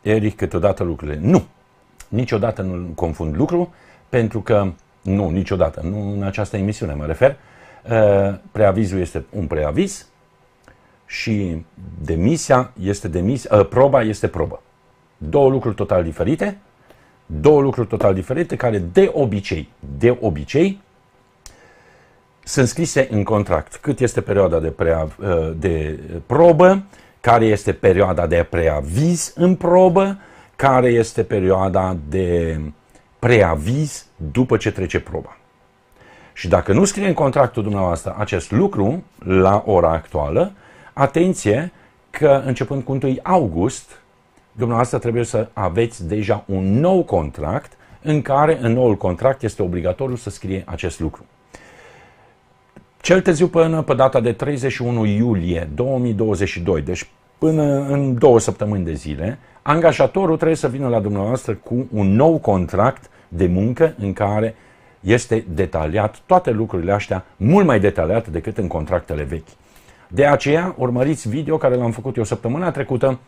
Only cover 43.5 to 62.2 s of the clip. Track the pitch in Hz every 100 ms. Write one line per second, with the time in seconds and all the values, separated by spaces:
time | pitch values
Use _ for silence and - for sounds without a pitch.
43.5 | 80 95 - - - _ _ _ _ _
44.5 | 113 120 117 123 127 120 117 117 110 113
45.5 | - 92 90 117 - 82 104 101 107 -
46.5 | 95 95 110 170 190 - 92 73 - 73
47.5 | 120 - _ _ - 151 151 127 135 151
48.5 | 160 120 120 123 98 92 87 135 131 110
49.5 | - 90 87 87 90 135 123 104 - 95
50.5 | 95 90 80 90 - 80 - - _ _
51.5 | - - - - - - _ _ _ _
52.5 | _ _ - _ _ - 185 185 160 180
53.5 | 170 165 160 147 127 131 131 117 - 139
54.5 | 143 131 - 120 120 107 104 120 101 87
55.5 | 82 82 76 123 131 123 104 110 92 95
56.5 | 92 87 82 73 90 - _ _ _ 156
57.5 | 156 147 139 139 139 135 123 143 117 107
58.5 | 98 104 101 82 73 76 71 90 131 _
59.5 | _ - 156 165 143 131 196 190 160 160
60.5 | 160 135 131 131 117 101 101 101 127 -
61.5 | 107 - 120 131 107 98 107